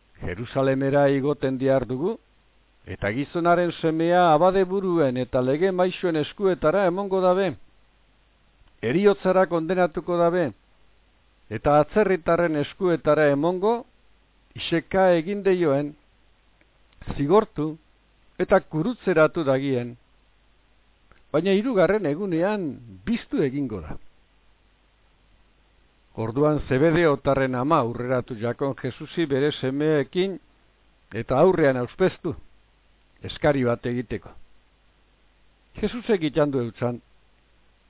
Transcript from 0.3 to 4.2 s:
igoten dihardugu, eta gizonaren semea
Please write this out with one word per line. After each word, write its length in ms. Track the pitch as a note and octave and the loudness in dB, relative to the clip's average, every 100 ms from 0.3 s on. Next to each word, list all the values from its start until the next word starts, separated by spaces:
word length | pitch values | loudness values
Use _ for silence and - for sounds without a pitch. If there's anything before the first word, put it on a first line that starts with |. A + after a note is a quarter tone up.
| F2 A#2+ C3+ C3+ C3+ C#3 C#3+ C#3 | -8 -6 -2 0 0 0 2 4
igoten 480 | C#3 C3+ D3 C3+ C3 | 2 0 -2 -4 -2
dihardugu, 600 | C3+ C3+ A#2+ B2+ D#3+ D3+ _ _ _ _ _ _ - | 0 0 0 -4 -6 -6 _ _ _ _ _ _ -16
eta 260 | F2+ G2+ | -6 -4
gizonaren 600 | A2+ C#3+ F3 E3+ F3 F3 | -4 -4 -2 2 2 2
semea 600 | D#3+ E3 D#3+ E3 F3 | -2 -2 0 2 4